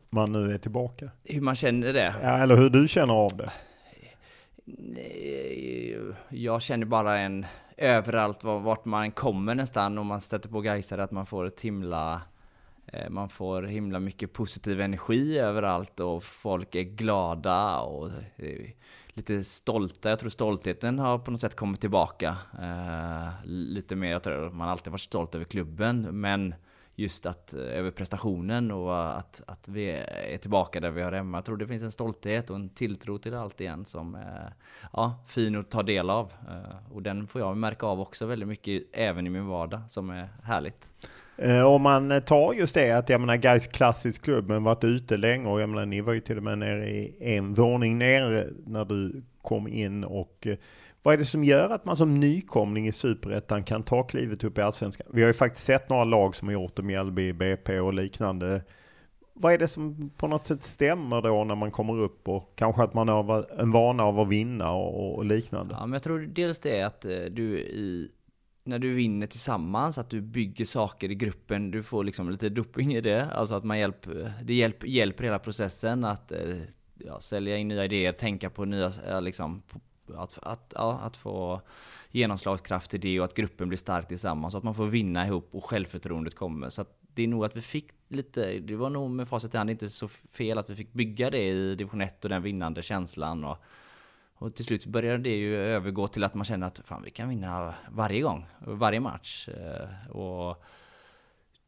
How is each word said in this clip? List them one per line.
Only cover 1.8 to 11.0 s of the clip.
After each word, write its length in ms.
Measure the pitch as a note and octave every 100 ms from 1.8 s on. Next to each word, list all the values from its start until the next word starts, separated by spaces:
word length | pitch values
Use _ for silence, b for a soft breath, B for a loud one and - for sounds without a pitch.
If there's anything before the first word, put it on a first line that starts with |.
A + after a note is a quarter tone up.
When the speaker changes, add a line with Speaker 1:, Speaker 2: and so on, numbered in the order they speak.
| A#2+
Speaker 2:
det? 220 | C3+ F#2 G#2
Speaker 1:
Ja, 160 | B2 B2+
eller 180 | C3 B2
hur 140 | C3
du 180 | B2+ D3+
känner 260 | F3+ C3+
av 240 | A2 G2+ F#2+
det? 140 | G#2+ B B B B B B B B B B - -
Speaker 2:
Nej, 1300 | - A1 A#1+ B1 - C#2+ C#2 C2 C2 B1+ B1 A#1+ A1 G2+ G2+ B
jag 320 | B2 A#2 A2+
känner 240 | - B2 A2
bara 340 | A2+ G#2 G#2
en, 260 | G2 G2 F#2 B B -
överallt 680 | C#3 A#2 G#2+ A2+ G#2+ G2+
var-, 160 | A2 G#2
vart 260 | G#2+ A2 A2+
man 260 | G#2+ G#2+
kommer 440 | - C3+ G2 G2+ B2
nästan, 420 | C3 G#2+ G2+ G#2
om 100 | G#2
man 140 | G#2
stöter 280 | - G#2+ A2
på 120 | A2
gaisare, 420 | G#2+ G#2 F#2 G2